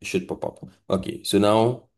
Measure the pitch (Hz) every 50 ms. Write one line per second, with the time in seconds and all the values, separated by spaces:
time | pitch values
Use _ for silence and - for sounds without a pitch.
0 | - - - 92 - - 82 - - - - - - - - _ _ - - 95
1 | - - - - - - 104 98 104 104 107 110 113 120 127 - - _ _